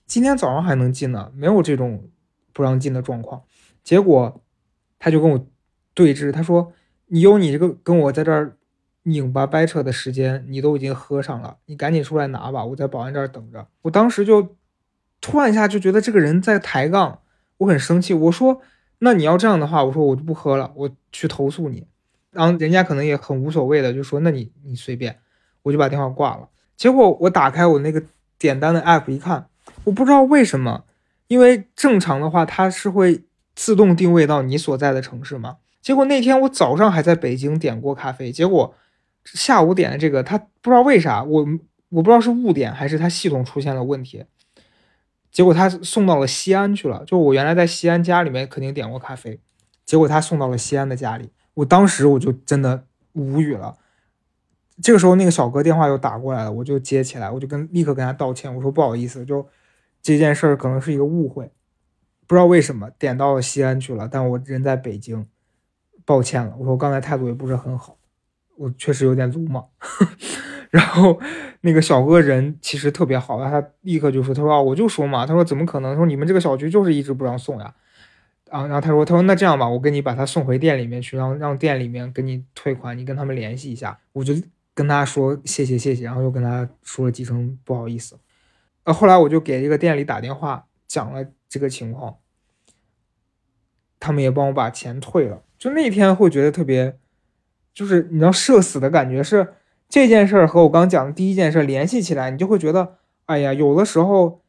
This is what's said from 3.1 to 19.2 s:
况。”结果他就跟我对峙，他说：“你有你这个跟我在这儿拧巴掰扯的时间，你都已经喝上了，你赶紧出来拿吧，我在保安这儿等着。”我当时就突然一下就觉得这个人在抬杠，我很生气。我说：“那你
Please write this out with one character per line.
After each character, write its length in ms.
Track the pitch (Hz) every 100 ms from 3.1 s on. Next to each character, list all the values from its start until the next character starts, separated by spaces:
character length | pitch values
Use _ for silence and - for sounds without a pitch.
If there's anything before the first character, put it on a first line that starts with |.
| 120
况。” 220 | 117 127 - _ _ _
结 180 | - 180
果 400 | 196 139 120 - _ _ _ _ _ _
他 140 | 165
就 100 | 156
跟 80 | 160
我 160 | 135 - _ _ _ _
对 220 | - 165 139
峙， 160 | 147
他 100 | 143
说 320 | 165 175 175 _ _ _ _
：“你 120 | 165
有 180 | 190 208
你 140 | 170
这 80 | 143
个 100 | 175 -
跟 120 | - 175
我 120 | 143
在 120 | 135
这 80 | 156
儿 260 | 151 147 - _ _ _ _
拧 280 | 170 156 131
巴 140 | 131 135
掰 220 | 160 160
扯 160 | 165
的 80 | 131
时 200 | 123 135
间， 320 | 131 131 135 131
你 100 | 135
都 160 | 147 143
已 40 |
经 140 | 135
喝 280 | 131 - 139
上 180 | 135 123
了， 180 | 123 - -
你 80 | 147
赶 180 | 143
紧 100 | 165
出 140 | 135 156
来 80 | 139
拿 240 | 131 120
吧， 140 | 131 131
我 100 | 131
在 120 | 139
保 140 | 131
安 120 | 123
这 60 | 143
儿 80 | 135
等 240 | 127 113
着。” 160 | 110 - _
我 80 | 165
当 180 | 175 233
时 160 | 220 202
就 300 | 214 185 - _ _ _ _ _ _
突 180 | - 294
然 120 | 269
一 20 |
下 140 | 214 208
就 100 | 202
觉 140 | 190
得 100 | 202
这 100 | 214
个 80 | 208
人 220 | 151 170
在 160 | 185 208
抬 320 | - 135 143
杠， 300 | 196 160 - _ _ _ _
我 100 | 196
很 100 | 151
生 240 | - 175
气。 120 | 180
我 180 | 170 160
说 300 | 175 262 262 _ _ _ _
：“那 140 | 240
你 100 | 208